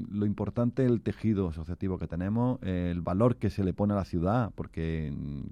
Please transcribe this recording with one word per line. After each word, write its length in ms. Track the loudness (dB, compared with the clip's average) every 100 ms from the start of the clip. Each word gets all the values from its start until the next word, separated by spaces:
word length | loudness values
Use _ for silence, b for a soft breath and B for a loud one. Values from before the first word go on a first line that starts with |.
| -6
lo 160 | 0 0
importante 580 | 0 -2 0 0 2
es 60 | 4
el 140 | 4
tejido 460 | 0 -2 2 2 2
asociativo 500 | -2 -6 -4 -2 -2
que 80 | -4
tenemos, 500 | -4 -2 0 0 0
eh, 260 | -2 -2 0
el 100 | -2
valor 340 | 0 4 4 4
que 160 | 0
se 120 | 2
le 100 | 0
pone 200 | 2 2
a 40 | 2
la 80 | 0
ciudad, 460 | 0 2 2 0 -4
porque, 580 | -8 -4 -2 -2 -4 -6
mm, 340 | -6 -8 -10